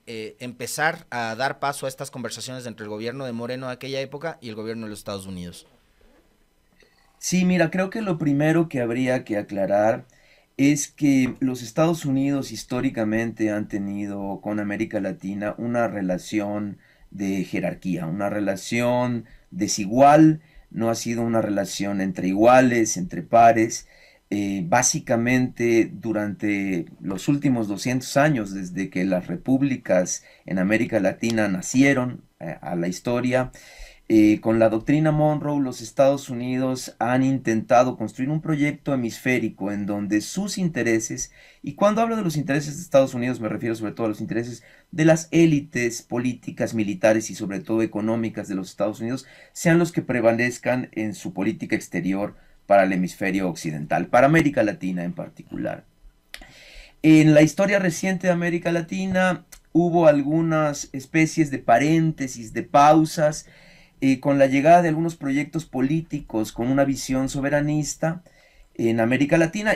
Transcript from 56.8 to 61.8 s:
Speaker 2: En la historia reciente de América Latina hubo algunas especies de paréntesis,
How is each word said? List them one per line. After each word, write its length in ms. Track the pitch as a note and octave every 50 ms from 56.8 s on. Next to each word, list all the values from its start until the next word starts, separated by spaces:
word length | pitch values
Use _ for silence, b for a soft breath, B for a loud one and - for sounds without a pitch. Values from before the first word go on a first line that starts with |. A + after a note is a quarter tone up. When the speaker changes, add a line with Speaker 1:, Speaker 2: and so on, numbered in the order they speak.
| B B B B
Speaker 2:
En 320 | - D#3 D#3 D#3 D3+ D#3 D3+
la 80 | D3
historia 360 | D#3 D#3 - - G3 G3 G#3 G3
reciente 500 | F#3+ F3 D#3+ - - F#3+ F#3+ F3 - F#3
de 40 |
América 400 | F3 E3+ F3 E3+ E3+ E3+ E3 E3
Latina 720 | E3+ E3+ E3 - F#3+ F#3+ F#3+ F#3+ F#3 F#3 F#3 F#3 F3 - - _ - - _ _
hubo 340 | - D#3+ F3 F3 E3 F3 E3
algunas 840 | D#3 D3 C#3+ C3+ C#3+ D#3 E3 E3 E3 D#3+ D#3 D#3 D3 C#3+ - - - -
especies 560 | C3+ - - - D#3+ D#3+ D#3 - D#3+ D#3 C#3+
de 80 | C3+ A#2
paréntesis, 960 | - - A#2 B2